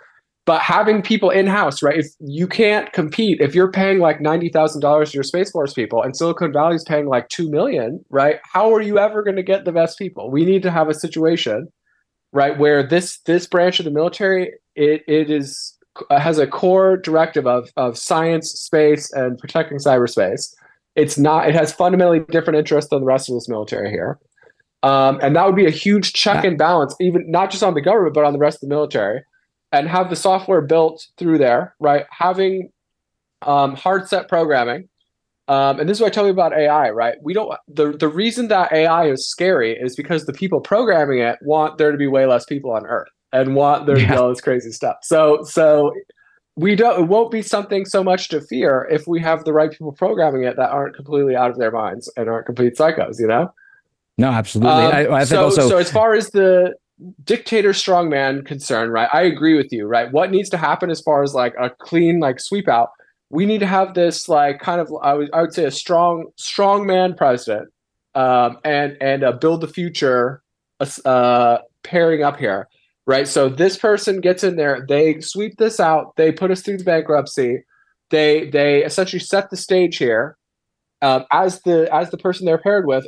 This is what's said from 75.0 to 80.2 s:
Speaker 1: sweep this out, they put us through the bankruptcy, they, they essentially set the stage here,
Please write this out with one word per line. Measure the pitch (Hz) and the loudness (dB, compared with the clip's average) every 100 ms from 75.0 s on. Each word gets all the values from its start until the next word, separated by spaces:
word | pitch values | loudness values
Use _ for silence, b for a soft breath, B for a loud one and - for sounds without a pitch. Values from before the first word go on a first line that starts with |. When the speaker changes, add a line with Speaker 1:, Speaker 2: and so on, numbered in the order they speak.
| 160 151 | 2 0
Speaker 1:
sweep | - 190 208 - | -6 -8 -6 -2
this | 220 220 | -2 0
out, | 165 156 156 - | 2 2 0 0
they | 160 | 0
put | 156 190 | 2 -2
us | 185 | -2
through | - 196 | -4 -4
the | |
bankruptcy, | 180 165 160 147 143 - 123 127 - _ _ _ - | 0 0 2 0 -2 -2 -2 -4 -8 _ _ _ -2
they, | 156 151 156 156 | 2 4 2 0
they | 143 143 143 | 0 2 2
essentially | 151 190 185 180 | 0 -2 -4 -4
set | - 196 196 | -2 -2 -2
the | 190 | -8
stage | - 185 170 - | 0 2 2 0
here, | 127 110 | 0 0